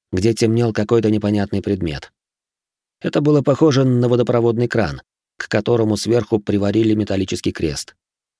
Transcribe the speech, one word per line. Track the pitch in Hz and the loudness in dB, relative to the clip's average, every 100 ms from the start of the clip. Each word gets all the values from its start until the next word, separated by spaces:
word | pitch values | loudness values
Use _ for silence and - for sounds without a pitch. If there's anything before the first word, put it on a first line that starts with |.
| _ | _
где | 92 110 | -2 0
темнел | 110 113 113 117 | 2 0 2 0
какой-то | 107 104 117 110 | -2 0 2 2
непонятный | 107 104 104 101 101 | 0 0 0 -2 -4
предмет. | 98 98 82 69 - _ _ _ _ _ _ _ _ _ | -2 -4 -4 -8 -12 _ _ _ _ _ _ _ _ _
Это | - 160 | -4 0
было | 147 147 | 2 2
похоже | 139 131 160 135 | 2 2 4 4
на | 131 123 120 | 2 2 2
водопроводный | 123 123 120 117 113 120 | 2 2 2 2 0 0
кран, | 113 101 135 - _ _ - | 0 -2 -4 -16 _ _ -16
к | - | -4
которому | 107 101 117 107 104 | -2 0 0 2 -2
сверху | 104 117 107 110 | 0 -2 0 -2
приварили | 104 101 101 107 110 | 0 -2 0 0 0
металлический | 107 104 98 95 87 - | 0 -2 -4 -4 -6 -6
крест. | - 80 71 - - _ _ _ _ | -4 -6 -6 -12 -18 _ _ _ _